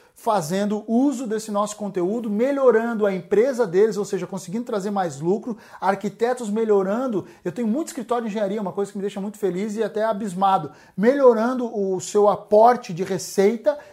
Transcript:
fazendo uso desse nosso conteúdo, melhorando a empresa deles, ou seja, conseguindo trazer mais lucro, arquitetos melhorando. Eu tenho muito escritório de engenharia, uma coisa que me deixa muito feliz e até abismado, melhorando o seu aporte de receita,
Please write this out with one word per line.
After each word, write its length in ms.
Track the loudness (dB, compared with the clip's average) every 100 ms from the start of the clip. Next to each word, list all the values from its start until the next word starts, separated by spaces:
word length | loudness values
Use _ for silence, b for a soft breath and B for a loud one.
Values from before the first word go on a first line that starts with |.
| b -6
fazendo 680 | -2 0 0 -2 -2 -4 0
uso 400 | 2 2 0 -4
desse 240 | -6 -4
nosso 240 | -4 -4
conteúdo, 560 | -6 -6 -2 -2 -2 -2
melhorando 720 | 0 0 4 4 4 0 0
a 80 | 0
empresa 540 | -2 0 2 2 2 0
deles, 300 | 2 2 0
ou 80 |
seja, 240 | -4 -6 -6
conseguindo 360 | -10 -8 -8
trazer 280 | -4 -4 -4
mais 280 | -4 -4 -4
lucro, 380 | -2 -2 -2 -10 B B
arquitetos 680 | -2 -2 -4 -2 -2 -2 -4
melhorando. 800 | -2 2 2 2 -2 -2 -4 B B
Eu 60 | -10
tenho 160 | -4 -2
muito 220 | -2 -4
escritório 360 | -10 -4 -4
de 60 | -2
engenharia, 320 | -4 -4 -4
uma 100 | -6
coisa 200 | -4 -6
que 40 | -4
me 60 |
deixa 180 | -6 -6
muito 180 | -10 -4
feliz 360 | -4 -2 -6
e 80 | -4
até 220 | -4 -2
abismado, 680 | -2 -2 -6 0 2 2 -2 B B 2
melhorando 720 | 2 6 6 6 0 -2 -4
o 340 | -2 -2 -4
seu 280 | 0 4 4
aporte 640 | 4 4 8 8 6 -2
de 80 | -6
receita, 720 | -4 -4 -4 2 2 4 -2 -2 B